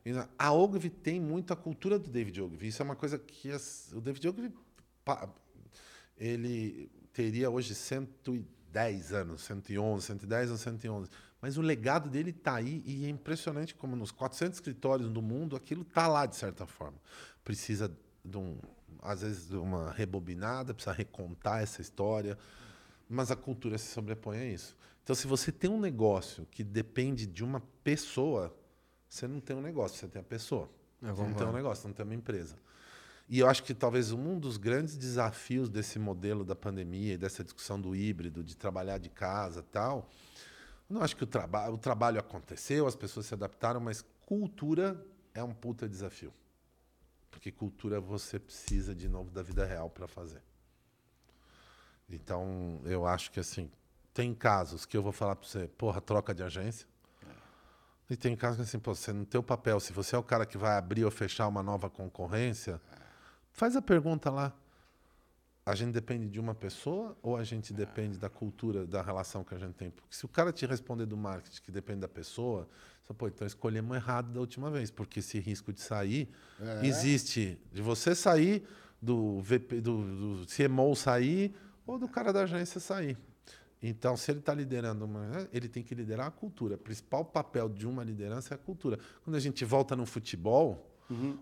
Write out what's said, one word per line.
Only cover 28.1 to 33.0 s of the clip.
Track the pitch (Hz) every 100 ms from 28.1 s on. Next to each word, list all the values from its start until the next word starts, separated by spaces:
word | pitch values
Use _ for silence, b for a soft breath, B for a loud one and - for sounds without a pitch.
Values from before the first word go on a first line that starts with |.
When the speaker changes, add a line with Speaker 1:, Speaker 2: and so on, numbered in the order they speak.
| - 143 123 87 - _ _ _ _ _
Speaker 1:
você | - 123
não | 143
tem | - 135
um |
negócio, | 147 156 95 -
você | 95
tem | 98
a | 92
pessoa. | 113 110 123 76 - _ _
Speaker 2:
Eu | 113
Speaker 1:
Você | 98
não | 104
tem |
um |
Speaker 2:
concordo. | 107 113 120
Speaker 1:
negócio, | 135 104 107
não |
tem | 95 104
uma | 117
empresa. | 117 104 80 76 b b b b